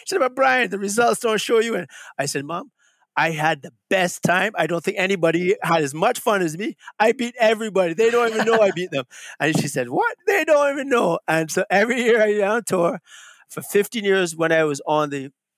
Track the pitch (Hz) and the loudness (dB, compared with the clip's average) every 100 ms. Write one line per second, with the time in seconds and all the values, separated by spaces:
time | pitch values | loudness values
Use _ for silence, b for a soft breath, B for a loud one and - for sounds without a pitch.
0 | - 370 254 254 262 254 220 196 202 208 | -6 -2 -2 2 2 2 0 -4 -4 0
1 | 233 220 226 214 - 233 226 208 165 B | 2 2 -2 -2 0 0 2 -4 -6 B
2 | B - 139 147 143 175 277 _ _ _ | B -8 -6 -6 -8 -10 -10 _ _ _
3 | _ - 160 156 156 156 - _ _ 190 | _ -2 -2 0 -2 -2 -8 _ _ 0
4 | 180 - - 180 196 190 160 170 196 208 | 0 -2 0 0 0 -2 -2 -2 -4 -2
5 | 185 190 165 165 180 208 160 170 143 151 | -2 0 0 2 0 0 0 0 0 0
6 | 208 247 - 202 170 160 233 - B - | -2 0 -2 0 -2 -4 -8 -10 B 0
7 | 220 254 240 240 220 214 220 190 175 160 | 0 2 -4 0 2 2 0 0 0 2
8 | 226 240 233 220 220 226 202 165 185 139 | 2 4 0 0 2 4 4 2 -6 -6
9 | 127 - - - 147 156 147 135 123 135 | -8 -14 -20 -4 0 0 -2 -4 -4 -2
10 | 466 - - 403 311 294 285 285 269 240 | -2 -2 -2 0 2 2 2 -2 -2 0
11 | 196 165 - 160 160 - - 185 226 254 | 2 0 -2 -2 0 -2 0 2 2 0
12 | 240 226 214 208 196 233 190 185 170 175 | 2 4 4 2 0 0 -2 0 0 -2
13 | B B B B B - 131 202 202 233 | B B B B B -14 -2 0 0 -2
14 | 202 190 175 160 165 160 156 143 - 151 | 0 2 0 0 2 4 2 0 0 0
15 | 151 143 135 _ _ | 0 -4 -10 _ _